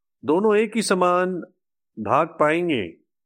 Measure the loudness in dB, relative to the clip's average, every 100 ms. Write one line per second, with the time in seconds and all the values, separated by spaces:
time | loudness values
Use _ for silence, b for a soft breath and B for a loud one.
0 | _ _ -2 0 2 2 0 -2 0 2
1 | 2 2 -2 -4 -10 _ _ _ _ -8
2 | 0 0 0 0 0 0 -2 -2 -6 -12
3 | _ _